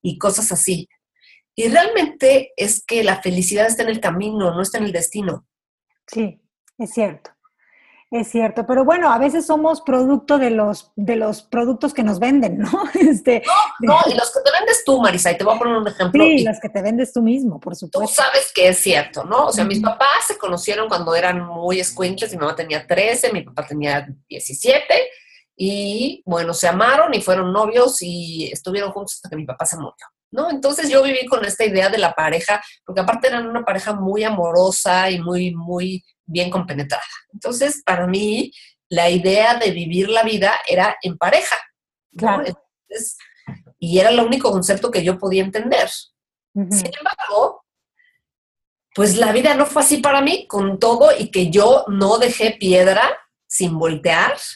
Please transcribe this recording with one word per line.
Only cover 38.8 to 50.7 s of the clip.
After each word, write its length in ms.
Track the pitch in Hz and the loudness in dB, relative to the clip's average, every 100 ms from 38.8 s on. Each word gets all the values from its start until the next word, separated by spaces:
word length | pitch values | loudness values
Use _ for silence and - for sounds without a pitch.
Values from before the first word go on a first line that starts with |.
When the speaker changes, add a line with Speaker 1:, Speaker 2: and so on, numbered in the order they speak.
| _ | _
Speaker 1:
la 200 | 170 175 | -2 0
idea 440 | 175 185 196 220 240 | 2 2 4 4 2
de 140 | 220 | 0
vivir 380 | 175 165 170 202 | -2 -4 -2 0
la 140 | 226 | 2
vida 320 | 226 214 196 - - | 0 2 0 0 0
era 300 | 180 202 - | 0 0 -2
en 140 | 190 165 | -8 -4
pareja, 380 | 175 285 370 220 - _ _ _ _ | 2 2 2 -6 -6 _ _ _ _
¿no? 80 | - | -4
Speaker 2:
Claro. 240 | 220 202 285 | -2 0 -4
Speaker 1:
Entonces, 680 | 175 _ _ _ 440 - - - _ - - _ _ | -10 _ _ _ -12 -12 -12 -20 _ -20 -20 _ _
y 220 | 170 180 | 0 4
era 100 | 202 | 4
el 100 | 240 | 4
único 320 | 226 269 247 | 2 0 0
concepto 380 | 190 180 196 240 | 0 0 -2 0
que 120 | 220 | 0
yo 140 | 175 185 | 0 -2
podía 240 | 196 190 | 0 0
entender. 440 | 190 214 233 - 160 - - _ _ _ _ 202 | 0 -4 0 0 0 -6 -16 _ _ _ _ -6
Speaker 2:
Ujú. 160 | 185 | -2
Speaker 1:
Sin 160 | 202 - - | -2 -2 -6
embargo, 640 | 320 - - 208 254 - _ _ _ _ _ _ _ _ _ _ _ _ _ | -6 -6 -2 0 0 -2 _ _ _ _ _ _ _ _ _ _ _ _ _
pues 240 | - 208 196 | 0 2 4
la 140 | 220 | 2
vida 220 | 220 302 269 | 4 2 2
no 100 | 285 | 2
fue 160 | 311 | 2
así 160 | 285 294 | 2 2
para 240 | 285 277 | 2 2
mí, 260 | 277 349 - | 2 -2 -4
con 320 | 202 196 | -4 -2